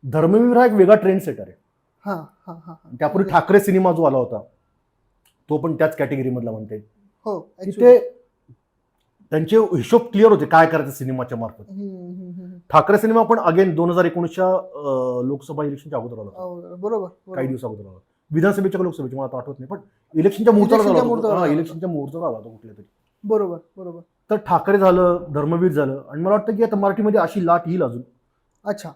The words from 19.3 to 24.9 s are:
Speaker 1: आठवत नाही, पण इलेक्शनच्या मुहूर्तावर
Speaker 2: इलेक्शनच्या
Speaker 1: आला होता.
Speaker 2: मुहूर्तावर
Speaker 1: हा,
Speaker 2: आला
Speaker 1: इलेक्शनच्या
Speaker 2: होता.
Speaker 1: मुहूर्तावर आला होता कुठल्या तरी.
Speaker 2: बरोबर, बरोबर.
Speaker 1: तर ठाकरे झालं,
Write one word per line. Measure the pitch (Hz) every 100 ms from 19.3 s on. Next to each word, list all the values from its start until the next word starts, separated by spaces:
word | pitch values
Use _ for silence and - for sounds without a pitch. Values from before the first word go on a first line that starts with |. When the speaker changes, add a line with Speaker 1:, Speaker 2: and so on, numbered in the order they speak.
| 127
Speaker 1:
आठवत | 123 135
नाही, | 131
पण | 196 _ _ _
इलेक्शनच्या | 160 180 196 226
मुहूर्तावर | 208 208 220
Speaker 2:
इलेक्शनच्या | 202 170
Speaker 1:
आला | 233
होता. |
Speaker 2:
मुहूर्तावर | 233 214 202
Speaker 1:
हा, |
Speaker 2:
आला | 170
Speaker 1:
इलेक्शनच्या | 147 160 160 180
Speaker 2:
होता. | 160
Speaker 1:
मुहूर्तावर | 139 160 165
आला | 110
होता | 110
कुठल्या | 110 110 104
तरी. | 196 _ _ _
Speaker 2:
बरोबर, | 208 214 196 165 _ -
बरोबर. | 180 170 _ _ _
Speaker 1:
तर | 214
ठाकरे | 214 175 - 202
झालं, | 190